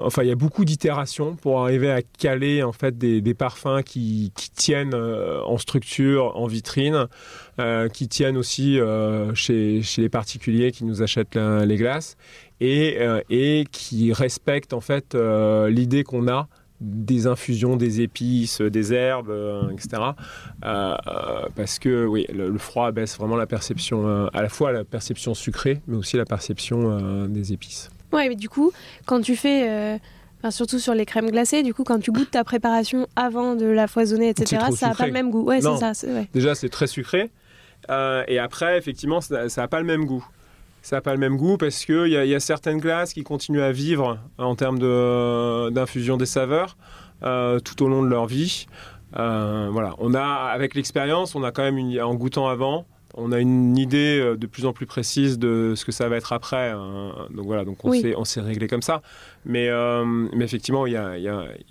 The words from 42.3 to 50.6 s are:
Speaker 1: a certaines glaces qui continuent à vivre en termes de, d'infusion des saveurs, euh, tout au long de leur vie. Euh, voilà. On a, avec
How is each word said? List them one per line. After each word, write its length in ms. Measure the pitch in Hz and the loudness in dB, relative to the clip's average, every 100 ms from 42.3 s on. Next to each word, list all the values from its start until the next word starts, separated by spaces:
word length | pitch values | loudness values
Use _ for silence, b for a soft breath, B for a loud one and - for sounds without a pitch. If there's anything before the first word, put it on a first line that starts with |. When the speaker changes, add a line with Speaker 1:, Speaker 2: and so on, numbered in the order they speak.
Speaker 1:
a 60 | 139 | 2
certaines 380 | - 151 165 156 | 0 -2 -2 -2
glaces 360 | 160 165 175 | 0 0 -2
qui 100 | 160 | -6
continuent 380 | - 143 - 147 | -8 -6 -2 2
à 100 | 135 | 2
vivre 460 | 131 147 156 127 110 127 - | 2 0 2 0 -2 -10 -4
en 160 | 127 | -2
termes 240 | 120 135 127 | 0 0 2
de, 920 | 127 123 123 123 120 120 120 117 117 | 2 4 4 4 2 2 0 0 0
d'infusion 480 | 123 127 131 120 131 | -2 -2 -2 -2 0
des 80 | - | 0
saveurs, 500 | 135 127 156 185 - B B B B | 0 0 0 -2 -8 B B B B
euh, 340 | 127 127 123 123 | -4 0 2 0
tout 240 | 120 - | -2 0
au 60 | 135 | 2
long 140 | 135 | 4
de 60 | 131 | 2
leur 180 | 120 113 | 2 0
vie. 400 | 131 180 - - B B B B - | -2 -2 -4 -10 B B B B -4
Euh, 540 | 117 110 107 107 101 | -2 0 -2 -2 -2
voilà. 220 | 110 101 - | -2 -4 -2
On 160 | 117 | 0
a, 80 | 131 | 2
avec 520 | 143 139 127 123 | 0 -2 -2 -2